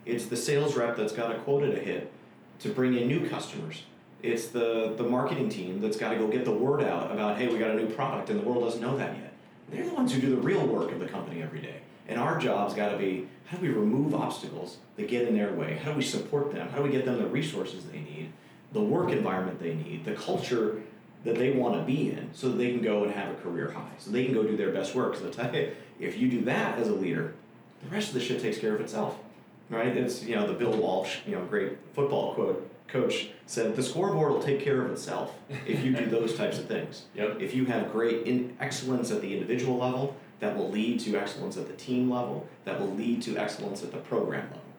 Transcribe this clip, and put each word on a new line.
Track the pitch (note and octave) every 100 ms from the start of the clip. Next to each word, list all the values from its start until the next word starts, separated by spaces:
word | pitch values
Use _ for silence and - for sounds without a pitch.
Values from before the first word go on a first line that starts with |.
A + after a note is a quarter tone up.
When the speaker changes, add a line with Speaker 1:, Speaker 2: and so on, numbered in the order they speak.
Speaker 1:
It's | - A#2+ -
the | A#2+
sales | - C#3+ D3 B2+
rep | A#2 A#2
that's | G#2
got | A#2+ A2+
a | A2
quota | - C#3+ C#3
to | -
hit | - F2+ - - - - - -
to | G#2+
bring | B2 B2+ A#2+
in | B2
new | D#3+ -
customers. | - - G#2 - - - - - -
It's | A#2 A#2 -
the, | A#2+ A2+ A2+ A2 A2
the |
marketing | A2+ B2 C#3 - G#2+
team | F#2+ F2+ G2
that's | G#2+ -
gotta | A2 A2
go | A2
get | B2
the | A#2
word | G#2+ B2+ D3
out | - - -
about, | G#2+ G#2 G#2
"Hey, | B2
we | G#2+
got | A2
a |
new | G#2+ A2+
product | - C#3+ G#2+ G2+
and | G2+
the | G#2+
world | A#2+
doesn't | A#2 -
know | B2 C#3
that | G#2 -
yet." | - - - - -
They're | -
the | E4+
ones | - B3+
who | C#3
do | C3+
the | B2+
real | - G3 -
work | G#2+ -
of | F2
the | F2
company | F#2+ D#2+ E2+
every | D#2+ D#2
day. | - - - - -
And | A2+
our | D3 E3
job's | B2+ G2+ G2+
gotta | G2+ G#2 G2+
be, | F#2+ F#2 - - -
how | F3+
do | E3+
we |
remove | A2 G#2+ B2+ D3
obstacles | B2+ B2+ - - F2 - - - -
that | G#2
get | A#2+ A#2
in | G#2+
their | G2
way? | F#2 D#3 -
How | D3
do | D3
we |
support | - G#2 - D3 C#3+
them? | B2 -
How | C#3+
do |
we | C#3+
get | C3
them | B2+ A#2
the | -
resources | B2+ D#3+ - - F#2 D#2+
they | D#2
need, | - - - - - - -
the | A2
work | G#2 - -
environment | - F#2 F#2 F#2 E2+
they | E2+
need, | D#2+ D#2+ E2
the | G#2
culture | - - F#3 - A#2+ G#2+ A2 - - - -
that | A2+ A#2
they | C3
wanna | C3 B2 -
be | B2+ C#3+ -
in | - -
so | - B2+
that | A2+
they | A#2+
can | A#2+
go | A2 G#2
and | G#2
have | G2+ F2
a | -
career | F2+ E2+ E2
high, | - - -
so | G2+
they | A#2
can | B2+
go | A2+
do | G#2+ G#2
their | G2
best | G2 - B2+
work? | G#2+
'Cause | -
I'll | F2+
tell | - B2+
you, | D#3 - - - -
if | - -
you | B2+
do | A#2+
that | A#2 F#3+ G#3+ A#2
as | A2
a |
leader, | F#2+ F2 E2 E2 - - - - -
the | C#3+
rest | G3+ G3+
of |
the | C3
shit | - B2
takes | A2+ -
care | A2
of | G#2+
itself, | - G#2+ G#2 - - - - - -
right? | A2+ B2 B2+
It's, | B2 -
you | A2
know, | G#2+ G#2
the |
Bill | - A#2
Walsh, | G#2+ - F#2 F#2 - G2+
you | F#2
know, |
great | F2+ G2+ G2 - -
football | - C#3 - -
quote, | - G2+ - - - -
coach | B2+ A2 - - - -
said, | A#2 A2
"The | C3
scoreboard | B2+ D#3+ F#3+ D#3+ D3
will | B2
take | D3 C3+
care | C#3+ B2+
of | G#2+
itself | - - F2+ - - - C#3 -
if | C#3
you | C3
do | B2+ A2
those | A2+ A2+ -
types | G2+ -
of | -
things." | G#2+ - - -
Speaker 2:
<laughs> |
Yep. | - G#2 -
Speaker 1:
If | -
you | B2+ B2
have | A2 G2+
great | G#2+ A#2 - -
in-, | B2 B2 -
excellence | C#3 - B2+ B2 A2
at | G#2
the | G2
individual | G2 - B2 B2+ A#2+
level, | B2 B2+ C#3 - - -
that | A2 G2+
will | F#2+
lead | G#2 A#2+ A#2
to | G#2+ F#2
excellence | - - F#2 F#2+
at | -
the |
team | - - B2 B2+
level, | B2 G2+ G2 - -
that | - F#2+
will | G2
lead | G2+ A#2 A#2
to | - F#2+
excellence | F#2 - G2+ F#2+
at | E2+
the | -
program | - A#2 - - -
level. | - -